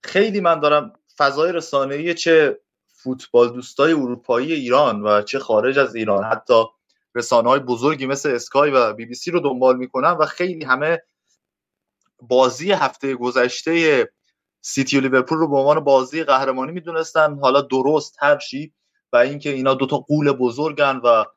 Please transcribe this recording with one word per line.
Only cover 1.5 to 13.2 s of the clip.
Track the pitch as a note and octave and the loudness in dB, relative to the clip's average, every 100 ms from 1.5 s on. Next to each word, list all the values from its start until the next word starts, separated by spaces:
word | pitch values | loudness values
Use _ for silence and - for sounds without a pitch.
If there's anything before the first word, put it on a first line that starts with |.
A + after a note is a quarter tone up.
رسانه‌ای | E3+ D#3+ C#3 C3+ C#3+ E3 | -2 -4 -4 -2 -6 -6
چه | E3 E3+ D#3+ C#3+ - _ _ _ | -4 2 4 4 -2 _ _ _
فوتبال | _ C3 B2+ - B2 A#2+ | _ -10 -10 0 2 2
دوستای | B2 A#2+ - D3+ | 0 -14 -2 0
اروپایی | D#3+ B2+ B2 - A#2+ C#3+ | 0 -2 -8 -4 -4 -2
ایران | D#3+ B2 B2+ C#3+ G#2 | -6 0 2 2 0
و | G#2 G#2 | 2 0
چه | G#2 C3+ | 0 -8
خارج | C3+ A2 A#2+ C#3 | 0 2 2 2
از | B2+ A#2 | 0 -2
ایران، | G#2+ G2 | -2 0
حتی | A2 A2 - A#2 - _ _ _ _ A#2+ | 0 -6 2 2 2 _ _ _ _ -10
رسانه‌های | A#2 A#2+ A#2 C#3 | 0 2 4 0
بزرگی | B2+ A#2+ C3+ D3+ C3 | 0 -2 -2 -2 -4
مثل | C3+ D3+ | -4 -2
اسکای | A#2+ - C#3 D3 | -4 -2 0 2
و | C3+ A2+ | 2 0
بی | G#2+ A#2 | -2 -14
بی | A#2+ | -12
سی | - | -4
رو | F3 | -2
دنبال | C#3+ B2+ B2+ B2+ | -2 2 2 2
می‌کنم | B2+ C3 D3 F3 | -2 -2 0 0
و | D3+ | -2
خیلی | - F#3 E3 | -2 -6 -6
همه | C#3 C3 D3+ E3+ _ _ _ _ _ _ _ _ _ _ _ _ | -4 -2 -2 -4 _ _ _ _ _ _ _ _ _ _ _ _
بازی | A#2 B2 C3 A2+ F3+ | -2 2 2 0 -4
هفته | F#3+ C#3 - C#3 | 0 -2 -4 -6
گذشتهٔ | B2 | -4